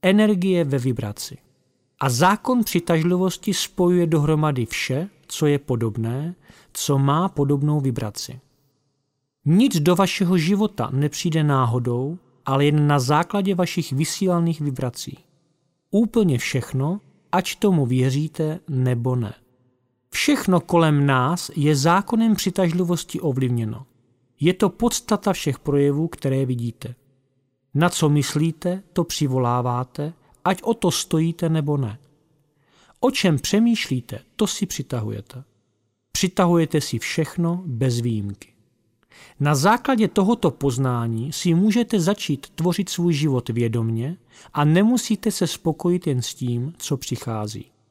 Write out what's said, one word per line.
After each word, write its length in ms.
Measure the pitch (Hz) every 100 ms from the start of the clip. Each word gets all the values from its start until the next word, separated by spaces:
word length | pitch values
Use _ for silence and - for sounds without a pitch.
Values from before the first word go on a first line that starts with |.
Energie 600 | 185 202 214 202 190 180
ve 160 | 151 139
vibraci. 580 | 127 113 110 104 - 127 _ _ _ _ _ _
A 100 | 135
zákon 540 | 117 180 214 - 254
přitažlivosti 920 | 214 170 170 165 160 180 185 - -
spojuje 540 | 190 - - 175 180 170
dohromady 580 | 156 147 156 151 131 113
vše, 440 | - - 131 190 _ _
co 180 | - 151
je 140 | 143
podobné, 760 | - 123 113 107 113 127 160 180 _ - _
co 240 | - - 139
má 320 | 139 147 190
podobnou 500 | - 139 143 147 151
vibraci. 600 | 135 113 110 - - 127 _ _ _ _ _ _ _ _ _ _ 143
Nic 340 | 170 262 175
do 160 | 147 180
vašeho 420 | 190 - 180 180
života 520 | 156 196 214 - 113
nepřijde 500 | 131 147 - 175 160
náhodou, 760 | 151 135 127 123 120 120 135 180 _ _ -
ale 200 | 135 143
jen 220 | 151 147
na 120 | 147
základě 560 | 123 151 175 202 196 185
vašich 380 | 180 - 156
vysílaných 680 | 131 156 - 190 175 170 156
vibrací. 560 | 147 131 127 - - - _ _ _ _ _ _ _
Úplně 460 | 202 220 233 190 123
všechno, 640 | - 131 - 131 139 196 _ _ _
ať 240 | 180 180 -
tomu 300 | 208 175 127
věříte 720 | 127 131 131 156 - 156 156 -
nebo 460 | 135 127 123 123 127
ne. 180 | 110 - _ _ _ _ _ _ _
Všechno 500 | - - 294 - 180
kolem 460 | - 175 160 147 143
nás 460 | 131 127 175 - -
je 200 | 147 147
zákonem 600 | 143 180 196 226 226 202
přitažlivosti 840 | 196 180 180 175 175 175 - -
ovlivněno. 680 | 170 131 131 120 110 113 - _ _ _ _ _
Je 120 | 151
to 160 | 180 202
podstata 640 | - 233 - - 208 -
všech 260 | 185 - 131
projevů, 480 | - 143 143 143 165
které 380 | - 139 135 131
vidíte. 500 | 123 117 - - 123 _ _ _ _ _ _ _
Na 160 | 139 170
co 200 | - 156
myslíte, 760 | 147 135 151 165 160 180 185 -
to 100 | -
přivoláváte, 1120 | 170 - 147 131 120 123 123 123 127 - 147 - _ _ -
ať 180 | 185
o 100 | -
to 180 | 233 180
stojíte 580 | - - 160 165 165 165
nebo 280 | 160 147 147
ne. 220 | 123 98 _ _ _ _ _ _ _ _ _ _
O 120 | 262
čem 280 | 262 190 147
přemýšlíte, 800 | - 202 233 226 - 127 - - _ -
to 120 | 208
si 180 | - 190
přitahujete. 800 | - 135 123 107 107 - 127 135 _ _ _ _ _ _
Přitahujete 680 | - 185 - 180 170 156 156
si 180 | - 117
všechno 640 | - - 151 - 170 175 185
bez 340 | 117 131 120
výjimky. 540 | 120 110 101 101 - _ _ _ _ _ _ - - _
Na 160 | 143 147
základě 520 | 170 240 - 254 214
tohoto 440 | - 196 233 170
poznání 840 | - 139 123 135 123 117 113 131
si 200 | - 180
můžete 460 | 165 208 214 233 214
začít 500 | 165 208 - 139 -
tvořit 400 | - 170 175 190
svůj 240 | - 175
život 360 | 151 151 127 -
vědomně 680 | 117 117 117 113 113 127 180 _ - -
a 100 | -
nemusíte 680 | 147 165 214 247 - 214 220
se 160 | - 170
spokojit 600 | - 165 156 175 180 160
jen 140 | 127
s 120 | 117
tím, 400 | - 127 120 131 170
co 200 | - 135
přichází. 680 | - 120 - 110 104 107 - _ _